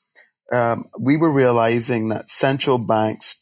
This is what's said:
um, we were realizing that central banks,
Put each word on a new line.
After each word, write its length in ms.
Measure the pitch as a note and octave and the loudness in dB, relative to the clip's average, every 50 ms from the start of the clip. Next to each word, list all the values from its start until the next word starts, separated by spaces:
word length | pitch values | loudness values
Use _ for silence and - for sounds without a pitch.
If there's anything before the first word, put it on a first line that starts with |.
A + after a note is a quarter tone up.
| _ _ _ _ - _ _ _ _ - B2+ | _ _ _ _ -20 _ _ _ _ -4 -2
um, 320 | B2 A#2+ A#2 A#2 - - - - G#2 | 0 0 0 0 -2 -6 -10 -12 -4
we 200 | A#2 B2+ C#3+ D#3 | 0 0 2 2
were 140 | D#3+ E3 | 2 2
realizing 800 | D3 C#3 C3 B2 A#2+ A#2 A2+ A#2 A#2 A#2+ A2+ A#2 B2+ A#2 A2 A2 | 2 2 4 4 4 4 2 2 2 0 -2 -2 -2 -2 -2 -2
that 200 | G#2+ G#2+ - - | -2 -2 -4 -4
central 480 | - - - C3+ C3+ C#3+ - D3 C3 B2 | -4 -2 0 0 0 0 0 0 0 0
banks, 580 | A2+ F2 A2 A2 A2 A2 - - - - - - | 0 0 0 0 0 0 -2 -4 -8 -8 -10 -10